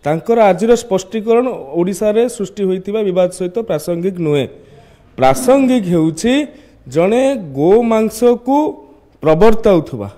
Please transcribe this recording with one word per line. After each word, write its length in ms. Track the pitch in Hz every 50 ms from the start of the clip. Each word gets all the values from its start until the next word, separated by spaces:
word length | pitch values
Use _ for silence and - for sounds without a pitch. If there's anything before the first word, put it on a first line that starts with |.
| _
ତାଙ୍କର 360 | 143 156 165 - - 233 233
ଆଜିର 320 | 220 202 180 165 208 226 240
ସ୍ପଷ୍ଟୀକରଣ 720 | 226 - - 185 185 190 - - 220 202 226 226 233 254 254 208 165 151 135 143
ଓଡ଼ିଶାରେ 480 | 170 175 185 202 - 220 214 208 226 240 247
ସୃଷ୍ଟି 340 | 240 - 202 185 - - 196
ହୋଇଥିବା 360 | 185 185 190 185 202 202 220 214
ବିବାଦ 260 | 196 180 185 180 180
ସହିତ 260 | 180 - 185 180 180 233
ପ୍ରାସଙ୍ଗିକ 560 | 220 226 175 151 151 - 175 170 170 196 190 175
ନୁହେଁ। 260 | 170 151 147 143 127 110 - - - - - - - _ - _ _ _ _
ପ୍ରାସଙ୍ଗିକ 640 | - 127 131 135 - 254 226 262 277 269 254 254 247 196
ହେଉଛି 500 | 175 175 170 160 160 160 156 - 233 254 285 302 - - - - _ _ _ _
ଜଣେ 360 | 135 123 156 170 190 220 247 269 269 277 240 190 151
ଗୋ 200 | 131 135 147 175 202 233 240
ମାଂସକୁ 760 | 233 226 220 220 214 - - 240 240 240 240 - 254 269 294 302 302 - - - - - _ _ _ _ _ -
ପ୍ରବର୍ତ୍ତାଉଥିବା 840 | 147 160 160 196 226 220 - - 220 196 165 147 - - 117 101 101 -